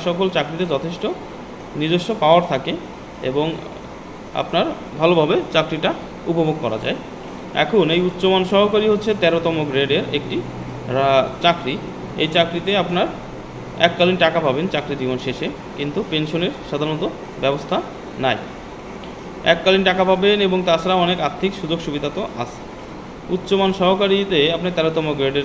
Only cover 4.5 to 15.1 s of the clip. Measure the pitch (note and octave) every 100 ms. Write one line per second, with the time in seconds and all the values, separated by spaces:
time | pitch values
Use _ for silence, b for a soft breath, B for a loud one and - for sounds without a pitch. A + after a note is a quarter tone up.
4.5 | E3+ D#4+ - - C#3+ E3 F3 D3+ A#3+ -
5.5 | D#3+ D#3 D#3+ F3+ - - - - E3+ D#3
6.5 | D3+ A#2 A2 A#2+ - - - - - -
7.5 | - D#3 A3 D#3 E3+ F3+ F3+ F#3+ F#3+ F#3
8.5 | G3 G#3 G#3+ G#3+ G#3 G#3+ G3+ E3+ E3 E3
9.5 | D#3+ D3 C3+ C#3 D3+ - D3 - C#3+ -
10.5 | - - - - B2+ C3+ C3+ B2 - E3+
11.5 | E3+ C3 C3+ - - - - D#3 E3+ E3+
12.5 | F3 F3+ G3+ F3 F3 D4+ - - - -
13.5 | - - - F3 F3 F3 F#3 E3 E3 D#3
14.5 | C3 F#3 D3+ C#3 C#3 B2+